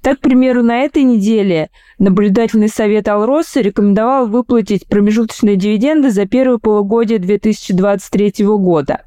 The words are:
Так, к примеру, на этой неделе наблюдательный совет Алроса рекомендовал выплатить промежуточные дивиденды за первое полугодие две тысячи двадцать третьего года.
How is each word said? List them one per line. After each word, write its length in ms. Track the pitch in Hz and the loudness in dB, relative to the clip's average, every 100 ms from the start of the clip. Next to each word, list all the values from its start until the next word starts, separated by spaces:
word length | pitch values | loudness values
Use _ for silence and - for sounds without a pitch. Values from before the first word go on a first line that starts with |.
Так, 180 | - 285 | -2 -2
к 20 | |
примеру, 420 | 311 254 254 247 | 0 2 2 2
на 160 | 233 233 | 0 0
этой 240 | 285 311 | -2 0
неделе 680 | 262 233 196 226 196 165 156 _ _ _ | 2 2 0 0 0 -2 -4 _ _ _
наблюдательный 680 | 196 190 208 196 226 220 214 | 0 2 2 0 0 0 0
совет 400 | - 214 214 208 | 0 0 0 0
Алроса 500 | 208 220 294 339 285 | -2 0 -2 -2 -2
рекомендовал 680 | 202 - 202 202 226 269 240 | -2 0 0 2 0 0 0
выплатить 600 | 226 240 240 196 202 - | -2 0 -2 0 -4 -2
промежуточные 720 | 208 208 214 220 - 208 196 | 0 2 0 -2 -2 0 0
дивиденды 520 | 202 214 269 311 269 | 0 0 0 2 0
за 160 | 202 196 | 0 -2
первое 320 | 254 262 240 | 0 0 0
полугодие 640 | 220 208 202 233 226 226 | 0 0 0 -2 0 -2
две 180 | 180 208 | -2 -2
тысячи 360 | 214 208 - | 0 -4 -2
двадцать 380 | 180 196 202 - | 0 0 -2 -4
третьего 440 | 185 208 - 202 208 | -2 -2 0 0 0
года. 440 | 185 165 135 - | 2 0 -2 -6